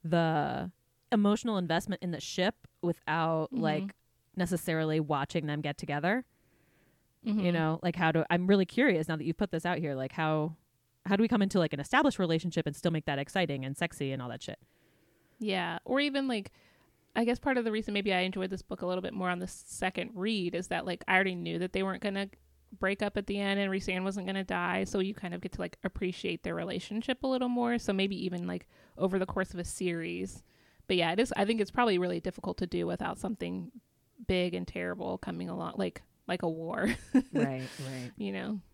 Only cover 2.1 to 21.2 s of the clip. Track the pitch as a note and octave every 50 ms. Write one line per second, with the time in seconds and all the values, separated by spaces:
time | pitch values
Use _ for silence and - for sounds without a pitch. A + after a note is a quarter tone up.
2.1 | E3+ - - - - - F3+ G3+ - _ - - _ _ - F3 E3+ - _ -
3.1 | D#3 E3 D#3+ E3 E3 D#3 D#3 - C4+ B3 A3 D#3 D3+ F3+ F#3+ G3+ - _ _ _
4.1 | _ _ _ _ _ F#3 F3+ E3+ F3+ E3 - - D#3+ D#3+ D#3+ D#3 D#3 D#3+ D3+ D3
5.1 | D#3 C#3 C#3 - - F3 C#3 C#3 D3 D3 D3 D3 C#3+ - - - C#3+ D3 D3+ F3+
6.1 | G#3+ B3+ B3+ _ _ _ _ _ _ _ _ _ _ _ _ _ _ _ _ _
7.1 | _ _ - A3+ G#3 G#3+ F#3+ F3 F3 E3 D#3+ D#3 D#3+ - - F3 - F3+ F3 D#3+
8.1 | E3 D#3+ D#3+ - E3+ F3+ F3+ F#3 G3+ G3 F#3 - - - C4 C#4+ F#3 D#3 D#3 -
9.1 | D#3+ D#3 D#3+ E3 E3 - G#3+ F#3+ - D#3+ D#3+ F3 F3+ C#3+ E3 D3 C#3 C3 C3 C3+
10.1 | - - D#3+ D#3 D#3 D#3 D3+ D#3+ D#3+ _ _ _ _ _ _ _ _ _ _ F3+
11.1 | G3 G3+ A3+ A3 B3 G#3+ G3 G3 - F#3+ E3 D#3 - C#3 C#3+ - - C4+ D#4 C#4+
12.1 | - - F#3 E3 E3 D#3+ - F3 - E3 D#3 D3+ C#3+ - - F3 E3 D#3+ - -
13.1 | C#3+ C#3 C#3+ - - F#3+ F3+ D3+ C#3 C3+ C3 C3 - - F3 E3 - - C#3+ C3+
14.1 | C3+ C3 B2 B2 A#2 - - - G#2 _ - _ _ _ _ _ _ _ _ _
15.1 | _ _ _ _ _ _ A3+ G#3+ F#3+ F#3 F3 F3 E3+ E3+ _ - B3 C4+ C#4+ D4
16.1 | C4+ C#4 C4+ C4 A#3+ G#3+ F#3+ - _ - _ _ _ _ _ _ _ _ _ _
17.1 | _ - A#3 A#3 B3 - - C#4 C4 A#3+ A3+ A3+ G#3+ A3 G#3+ - G3+ G3+ G3 G#3
18.1 | F#3+ F3+ F#3 F#3+ F#3 G3 F#3 F#3 G3 F#3 - _ F#3+ - F3+ F3+ F3+ F#3 F#3 -
19.1 | - F#3+ F#3 F3+ F3+ F3 F3+ F3+ - - - - - - F#3 F#3 - - - B3+
20.1 | A#3 F#3 F#3 A3 A3+ G#3 F3+ F3 E3+ E3+ F#3 - F3+ E3+ - F#3 F3 - - -
21.1 | F#3+ F#3